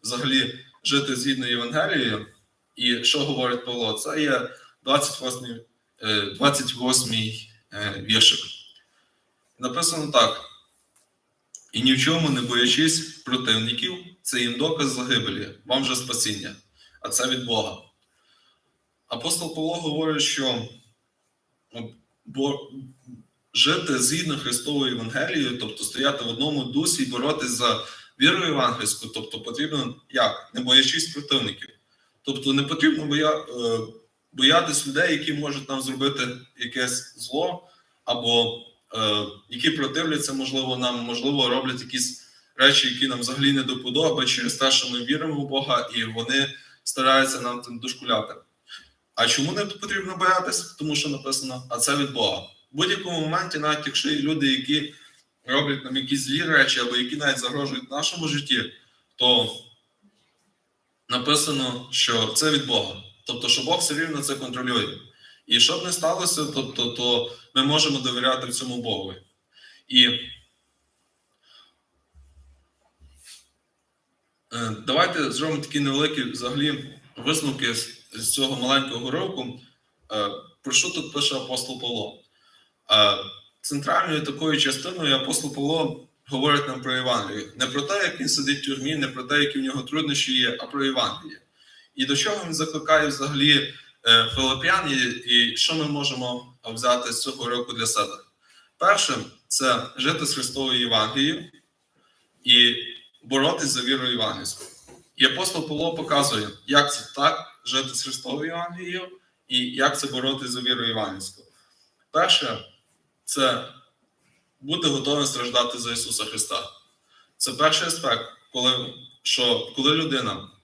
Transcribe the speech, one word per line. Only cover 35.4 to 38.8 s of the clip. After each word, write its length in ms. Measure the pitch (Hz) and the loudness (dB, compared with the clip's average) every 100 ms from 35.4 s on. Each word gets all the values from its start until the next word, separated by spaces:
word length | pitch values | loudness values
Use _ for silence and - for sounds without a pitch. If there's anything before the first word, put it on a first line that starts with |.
| 147 139 - | -4 -6 -6
нам 120 | 135 | -4
зробити 460 | 131 127 139 135 123 123 - _ | -4 0 -2 0 -4 -6 -14 _
якесь 560 | 120 131 127 123 - - | -8 -2 -2 -2 -6 -12
зло, 520 | - 143 180 175 - _ _ _ - | -6 -2 -2 -4 -12 _ _ _ -6
або, 600 | 123 117 117 117 - - _ | -2 2 2 2 -2 -14 _